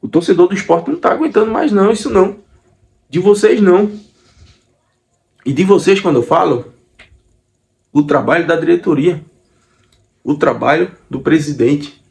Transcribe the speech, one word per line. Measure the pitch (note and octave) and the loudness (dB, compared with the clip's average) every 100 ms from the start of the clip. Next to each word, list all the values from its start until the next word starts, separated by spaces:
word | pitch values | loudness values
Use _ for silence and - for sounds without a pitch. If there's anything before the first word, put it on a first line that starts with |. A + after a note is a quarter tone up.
O | - | -2
torcedor | D#3 F3 F3 F3 | -2 0 2 2
do | |
Sport | G3 - E3+ G#3+ | 0 -2 -2 -2
não | D4+ | -4
tá | - | -2
aguentando | - D#4 G#3+ A3 | -2 0 0 0
mais | A3+ D#4 | -2 0
não, | G3+ G3 | 2 2
isso | A3+ - | 0 -2
não. | G#3 F#3 - _ _ _ _ _ _ _ | 0 0 -2 _ _ _ _ _ _ _
De | E3+ | -2
vocês | F#3+ G3+ G#3+ A3 | 2 2 2 4
não. | G3 F3+ G#3 G#3 - _ _ _ - _ _ _ _ _ _ _ _ _ - | 4 4 2 -4 -20 _ _ _ -20 _ _ _ _ _ _ _ _ _ -8
E | |
de | C#3 | -2
vocês, | F#3+ G3 - G3 | 2 2 4 0
quando | F#3 C3+ | 2 0
eu | |
falo, | A#2 G#2+ E3 C#3 - _ _ _ - _ _ _ _ _ _ _ _ | 0 0 0 -2 -6 _ _ _ -20 _ _ _ _ _ _ _ _
o | C#3+ | -2
trabalho | D3 C#3+ C3 D#3+ D#3+ | 0 -2 0 -2 0
da | E3 | -2
diretoria, | D#3+ E3+ - D3 D#3+ D#3 - _ _ _ _ _ _ _ _ _ | 0 0 0 0 0 -2 -10 _ _ _ _ _ _ _ _ _
o | - D3 | -6 -2
trabalho | D3+ A#2 B2 D#3 F3+ - _ | -2 -2 -2 0 -2 -8 _
do | C3 | -8
presidente. | - D#3 C#3+ C3+ A#2+ C#3+ - _ _ | 0 0 -2 -2 0 0 -4 _ _